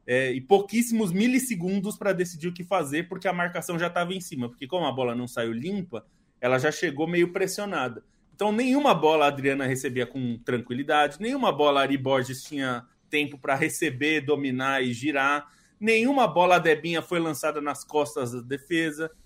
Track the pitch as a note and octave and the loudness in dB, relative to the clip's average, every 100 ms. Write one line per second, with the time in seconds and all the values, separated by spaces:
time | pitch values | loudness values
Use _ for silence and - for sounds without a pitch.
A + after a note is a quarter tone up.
0 | - B2+ C3 C3 B2+ G3 G3+ A3 A#3 A3+ | -2 0 0 -2 4 4 4 -2 0 0
1 | G3+ F#3 A#3+ B3+ C4 G3 F3+ G3 G3 G#3 | 0 2 2 2 0 -4 -2 -2 -4 -4
2 | G3+ F3+ F3+ E3+ F3 F3 F3 F#3+ C#3+ D3+ | -2 0 -2 -6 -8 -8 -2 -2 0 -4
3 | E3+ F#3 F#3 F3 F3 F3 D#3+ E3+ E3+ F3 | -4 -6 -4 -2 -2 -4 -6 -4 -2 -2
4 | F3 F#3+ F3+ D3 A#2+ - C3 F3+ D3+ B2+ | -2 -4 -8 -6 -8 -8 -6 -2 -2 0
5 | B2 A#2 B2 - A#2 A2+ D#3 G3+ - A2 | -2 -2 -4 -4 -4 -4 -4 -6 -6 -10
6 | - _ _ _ B2 C3 D3+ D3+ E3+ C#3 | -14 _ _ _ 0 2 2 0 -2 -2
7 | D#3+ F3 E3+ F#3 F#3+ G3 G3+ E3 B2+ A2 | 0 2 2 2 -2 -4 -4 -4 -4 -6
8 | - _ _ - G#3 G#3+ B3+ C4+ C#4+ F3 | -16 _ _ -2 0 2 2 4 4 4
9 | D#3 D#3 C#3+ C#3 C3+ C#3 C3 C3 C#3 B2 | 6 6 4 2 0 0 0 -2 -2 -2
10 | A#2+ C3+ B2 A#2 - B2 A2+ B2 D3 D3+ | -4 -4 -6 -6 -4 -4 -4 -6 0 2
11 | D3 D3 A3 C#4 A3 D3 D3 C#3 C3+ C#3 | 2 0 -4 0 0 4 4 4 2 0
12 | C3 C3+ B2 B2+ - D3 C3 A#2+ - _ | 2 0 0 -8 -10 -6 -4 -4 -8 _
13 | _ D3+ D3 C#3+ - C#3 D#3+ - D#3+ B2+ | _ -2 -2 -4 -2 0 0 0 -2 0
14 | D3 D#3 C#3 C#3+ C#3 B2+ C3 C3+ B2+ A#2 | 0 0 0 0 0 -2 0 0 -2 -2
15 | C#3+ C#3 C#3 D3 - _ _ - G#3+ A3 | -2 0 2 0 -4 _ _ -4 2 4
16 | A#3+ C#4 A3 D#3 F3+ F3 E3 D3+ E3 E3 | 4 4 4 4 6 6 4 2 0 -4
17 | - F3 E3 D3 D#3 D3+ C#3+ C#3 - D3+ | -2 -2 -2 -2 -4 -4 -4 -6 -4 -2
18 | C#3+ D3 A#2+ B2 A#2+ C#3 - E3 D#3+ D3 | -2 -2 -6 -6 -8 -10 -4 -2 -2 -4
19 | D#3+ - | -8 -10